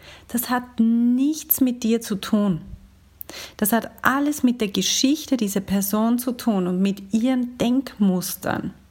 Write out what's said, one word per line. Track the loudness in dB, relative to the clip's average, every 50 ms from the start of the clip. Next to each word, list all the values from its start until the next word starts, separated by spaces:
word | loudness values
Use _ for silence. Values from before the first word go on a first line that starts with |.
| -20 -20 -20 -20 -16 -6
Das | -6 -6 -2 -2
hat | -2 -2 -2 -4 0 2
nichts | 4 4 4 4 4 4 4 4 2 0 0 -2 -4 -4 0 2
mit | 2 0 0 -2 0
dir | 0 0 0
zu | 0 -4 -6
tun. | -6 -2 0 2 2 2 2 0 -2 -4 -12 -18 -18 -18 -20 -20 -20 -20 -20 _ -20 -20 -18 -16 -16 -16 -14 -6 -4
Das | -2 2
hat | 2 0 0 -2 -10 -2
alles | 0 0 2 2 0 0 -2 2 2
mit | 0 2 2
der | -2 -2
Geschichte | -2 -2 0 0 0 2 2 2 2 2 0 -2 -2 0
dieser | 0 0 -2 -2
Person | -2 0 -2 -2 0 0 0 0 2 2 0 0
zu | 0 -4 -6
tun | -2 -2 0 0 0 0 0
und | 0 2
mit | 2 0 0 -2 -6 -4 -2
ihren | 0 0 2 0 0 -2 -4 -2 -2
Denkmustern. | 0 2 2 0 0 -2 -2 0 2 2 2 2 -2 -6 -10 -6 -4 -4 -4 -4 -4 -8 -10 -12 -20 _